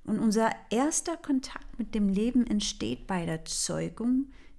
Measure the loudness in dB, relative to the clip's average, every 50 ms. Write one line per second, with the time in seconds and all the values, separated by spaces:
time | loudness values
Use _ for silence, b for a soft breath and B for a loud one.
0 | B -2 0 2 2 4 4 4 4 2 0 -2 -4 -2 0 2 2 2 2 0
1 | -2 -2 -4 -4 0 0 0 2 0 -2 -8 -10 -10 -10 -8 -8 -6 -2 0 2
2 | 2 4 4 4 2 4 4 4 4 4 2 0 0 -2 -4 -4 -4 -4 -4 -4
3 | -4 -4 -2 -2 -2 -2 -4 -4 -4 -6 -4 -4 -2 -2 -2 -2 -2 -4 -4 -2
4 | 0 2 2 2 0 -2 B B B B B